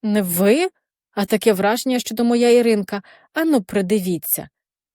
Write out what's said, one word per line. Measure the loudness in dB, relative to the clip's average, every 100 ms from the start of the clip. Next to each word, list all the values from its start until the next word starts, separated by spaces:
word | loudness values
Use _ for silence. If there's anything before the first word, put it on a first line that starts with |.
«Не | 0 -2
ви? | -2 0 2 2 0 _ _ _ _
А | -6 -2
таке | 0 0
враження, | 2 0 -2 -2 -4
що | -4 -4
то |
моя | 0 2 4
Іринка. | 4 4 0 -2 -10 -12 -20 _
Ану, | -4 0 0
придивіться». | 0 -4 0 -2 -2 -6 -4 -8 -8 _ _ _ _